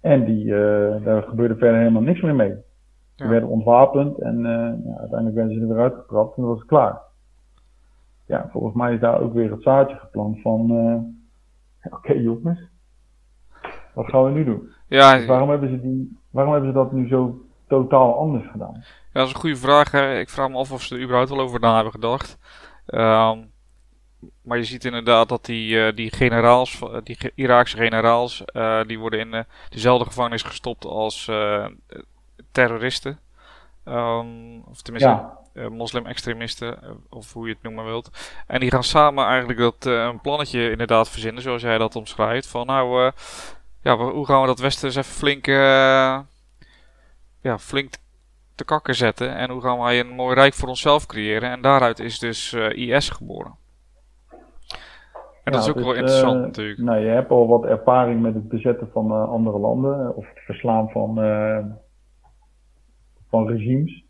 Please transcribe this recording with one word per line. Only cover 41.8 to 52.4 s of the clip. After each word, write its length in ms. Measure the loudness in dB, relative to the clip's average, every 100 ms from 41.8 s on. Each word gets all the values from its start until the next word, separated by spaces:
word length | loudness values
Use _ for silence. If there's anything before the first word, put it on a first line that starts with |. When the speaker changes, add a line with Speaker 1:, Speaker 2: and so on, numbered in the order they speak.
| 0 -4
Speaker 2:
omschrijft. 520 | -12 -4 -2 -2 -6
Van 180 | -8 -2
nou, 400 | -2 0 2 0
eh, 60 | -2 -18 -18 -16 -18 -20 -6
ja, 160 | 2 2
we-, 60 |
hoe 220 | 2 -4 2
gaan 160 | 4
we 60 | 4
dat 120 | 0
Westen 280 | -2 -2 -4
eens 80 | -4
even 160 | -6
flink, 340 | -2 -2 -2 0
eh, 720 | 4 6 6 6 4 2 -2 -10 _ _ _ -20 _ _ _ _ _ _ _
ja, 160 | -6 -6
flink 360 | -6 -8 -8 -16 _ _ _ _ _ -16
te 100 | -4
kakken 300 | -4 -2 0
zetten? 400 | 0 0 -6 -6
En 140 | -8
hoe 120 | -4
gaan 180 | -4 -2
wij 200 | 0 0
een 80 | -2
mooi 260 | -4 0 6
rijk 180 | 4
voor 160 | 4 -8
onszelf 360 | -2 2 2 0
creëren? 440 | -6 -4 -4 -4
En 120 | -2
daaruit 380 | 2 4 4 0
is 200 | -8 -8
dus, 340 | -8 -8